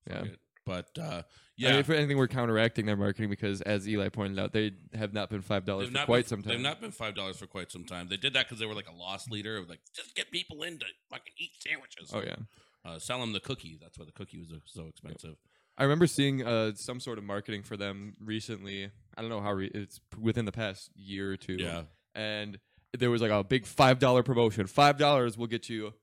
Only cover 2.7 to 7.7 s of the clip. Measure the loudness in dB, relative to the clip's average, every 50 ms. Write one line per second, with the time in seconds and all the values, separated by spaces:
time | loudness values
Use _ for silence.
2.7 | 2 2 0 0 2 2 2 0 0 0 -2 -2 -2 -2 -2 -2 -2 -2 -2 0
3.7 | 0 0 0 0 0 0 0 0 0 -2 -2 -2 -2 -2 -2 0 2 2 2 2
4.7 | -2 -6 -20 -12 -6 -4 -4 -4 -2 -4 -4 -4 -4 -6 -2 0 -2 -2 0 0
5.7 | -2 -2 -2 -2 -2 -2 2 6 6 4 6 4 -2 -4 -2 -2 -2 0 0 -2
6.7 | -2 -4 -10 -12 -10 -6 -6 -6 -4 -4 -6 -6 -6 -8 -14 -12 _ -10 -10 -10